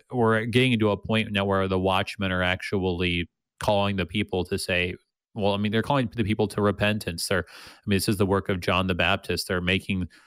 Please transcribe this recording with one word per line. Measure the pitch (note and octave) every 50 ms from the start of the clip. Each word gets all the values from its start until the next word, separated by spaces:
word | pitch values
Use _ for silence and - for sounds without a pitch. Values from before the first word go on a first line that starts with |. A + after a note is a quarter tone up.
| _ -
we're | B2+ B2 A2+ A2 A2+ A2 A2+
getting | B2 G#2+ B2 B2+ C3 B2
into | G#2+ A2 G#2
a | G2+ G2
point | - - A2 A2+ G#2+ A2
now | G#2 G2 G2
where | G2 G2 F#2+ F#2+ F#2+
the | F#2+ F#2
watchmen | F#2 F#2+ F#2 F#2+ G2+ - - - G2 F#2+ F#2
are | F2+ F2+
actually | F2+ F#2 F#2 - - G#2 G2 F#2 F#2 F2 E2+ F#2 F2+ F2 F2 F2 - _ _ _ _ _ -
calling | - - G#2 G2+ G2+ G2+ G2+
the | F#2+ F2
people | - - G#2+ G#2 - - F#2 F2
to | - G2 F2+
say, | - - F#2 F2 F2+ F2+ F#2 - _ _ _ _ _ _ -
well, | A#2 G2 G2+ G2+
I | G2+
mean, | G#2 G#2+
they're | G#2+ A2+ A2
calling | - C#3+ C#3 B2+ G#2+ -
the | A#2+ G#2+
people | G2 G#2+ G#2 G#2+ G#2
to | - G#2+
repentance. | G2+ G#2 G2 - G#2 G#2 G#2+ G#2+ - F2+ E2+ E2 - -
They're, | G2 F2+ E2 -
I | - - - - - - -
mean, | G#2 G2+
this | F#2+ - -
is | G#2+ F#2
the | G#2
work | F#2 G2 G2 - -
of | G2+ F2+
John | F2 - F2+ F2+ F#2+ F#2
the | F2+
Baptist. | E2+ E2+ F2 G2 G2 - - F2+ E2 - -
They're | F#2+ F2+
making, | F2 F2+ F#2+ F#2 - - G2+ F#2 F2 - - - -